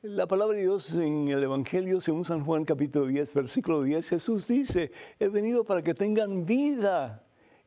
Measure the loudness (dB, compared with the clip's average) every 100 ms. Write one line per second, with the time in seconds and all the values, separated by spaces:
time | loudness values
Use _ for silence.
0 | -6 -4 0 2 2 2 2 0 0 0
1 | 0 0 0 2 0 0 -2 -2 0 0
2 | 0 -2 -2 -4 0 -2 0 -2 0 0
3 | 0 0 0 -2 -2 -2 0 0 2 0
4 | 0 -2 0 -2 2 0 2 0 -2 -8
5 | -20 -2 0 0 0 0 2 0 0 0
6 | 0 2 0 -2 0 2 2 2 2 2
7 | -2 -8 _ _ _ _